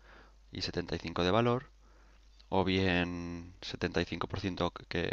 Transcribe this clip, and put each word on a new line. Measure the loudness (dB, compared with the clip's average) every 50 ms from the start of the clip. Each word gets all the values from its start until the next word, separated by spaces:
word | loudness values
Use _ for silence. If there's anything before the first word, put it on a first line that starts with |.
| -20 -20 -20 -20 -20 -20 -20 -20 -18 -12 -8
y | -6 -6
setenta | -4 -4 -4 -4 -2 -4
y | -4
cinco | -4 -4 -2 0 2
de | 4 4
valor, | 4 4 4 2 2 -2 -6 -16 -20 -20 -20 -20 -20 -20 -20 -20 -20 -20 -20 -20 -20 -8 -2
o | 0 2 2
bien | 4 4 4 4 4 4 4 2 0 -2 -4 -6 -6 -6 -8 -10 -12 -16 -14
setenta | -10 -10 -4 -2 -2 0 2 0
y | 0
cinco | 0 -2 -4 -4 -4
por | -4 -4
ciento | -2 -2 0 0 0 -2
que, | -2 -4 -10 -4 -2 -2 0 0